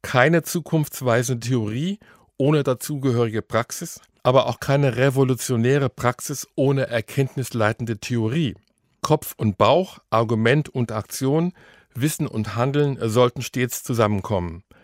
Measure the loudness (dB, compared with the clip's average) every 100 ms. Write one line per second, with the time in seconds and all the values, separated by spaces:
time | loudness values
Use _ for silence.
0 | 0 4 4 4 0 -6 -2 -2 -2 -2
1 | 0 2 0 -4 -2 -2 -2 -4 -6 -8
2 | -14 _ _ _ 2 2 2 -2 -4 -2
3 | 0 2 0 -2 -2 -2 -2 -8 -12 -16
4 | _ _ 2 4 2 -4 0 2 2 2
5 | 0 2 2 0 -2 0 2 2 0 -2
6 | -2 -2 -8 -10 -10 -2 0 0 -2 -4
7 | -4 -2 -2 -4 -6 0 0 0 -6 -6
8 | -4 -2 0 -2 -2 -6 _ _ _ _
9 | 0 0 0 -2 -2 4 4 4 2 -10
10 | _ 0 2 2 4 2 0 -4 -4 -4
11 | -8 -4 -2 0 -2 -6 -20 -20 _ -4
12 | -2 -2 -4 -4 -4 -2 0 2 0 0
13 | 0 4 2 0 -8 -4 -4 -4 -4 2
14 | 2 2 -2 -2 -2 -10 _ _